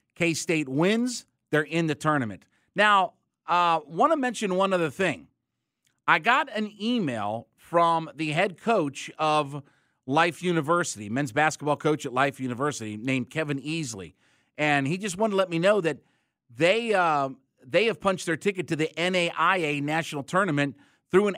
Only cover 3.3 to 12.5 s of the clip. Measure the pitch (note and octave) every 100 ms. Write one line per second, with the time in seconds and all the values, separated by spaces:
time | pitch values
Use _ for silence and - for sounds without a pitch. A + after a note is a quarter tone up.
3.3 | _ - F3 F3 D#3+ D#3 E3+ C#4 D#4+ B3+
4.3 | A3 G#3 F#3 F#3+ F3+ D#3+ - F#3 G#2 -
5.3 | _ _ _ _ _ _ _ - E3 F#3
6.3 | C4+ D4 G#3+ G#3+ E3+ G#3+ B3 D#3+ A2+ G#2
7.3 | A2+ - _ - E3+ E3+ E3 D#3+ C#3 D#3
8.3 | D3+ G3+ D#3 A3 A3 D3 B2+ - - D#3
9.3 | D3+ C#3+ C#3+ - _ _ _ - D3 F3
10.3 | - F3+ E3 C#3+ F3 E3 G2+ G#2 A#2+ D3
11.3 | A2 D#3 - D3 C#3+ D3+ D3+ C#3 B2 C#3
12.3 | - B2+